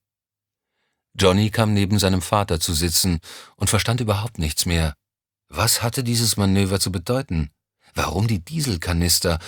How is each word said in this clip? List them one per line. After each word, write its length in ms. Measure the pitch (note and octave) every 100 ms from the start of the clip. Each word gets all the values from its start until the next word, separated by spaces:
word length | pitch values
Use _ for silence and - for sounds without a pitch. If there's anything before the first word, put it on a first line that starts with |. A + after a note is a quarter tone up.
| _ _ _ _ _ _ _ _ _ _ _ -
Johnny 320 | F#2+ F#2+ G#2+
kam 240 | G#2+ A2
neben 260 | G2+ G2 G#2
seinem 220 | F#2+ F#2
Vater 380 | - G#2+ G2 E2
zu 140 | -
sitzen 460 | D#2+ E2+ E2 F#2+ E2 - - - _
und 140 | G2
verstand 320 | G#2 - A#2
überhaupt 360 | A2 G2+ A2 -
nichts 280 | D2+ - -
mehr. 300 | E2+ D#2+ - _ _ _ _ _
Was 340 | D#2 A2+ -
hatte 220 | A#2 C3
dieses 340 | A#2+ A#2 A2+ G#2
Manöver 420 | G2 G2 F#2+ F#2+
zu 120 | -
bedeuten? 600 | F2+ E2+ B2 C#3 E2 D2+ - _ _ _
Warum 340 | - D2 D#2+ A2+
die 160 | G#2
Dieselkanister? 960 | - D#3+ C#3 F2 F2 E2+ F2 - F2 E2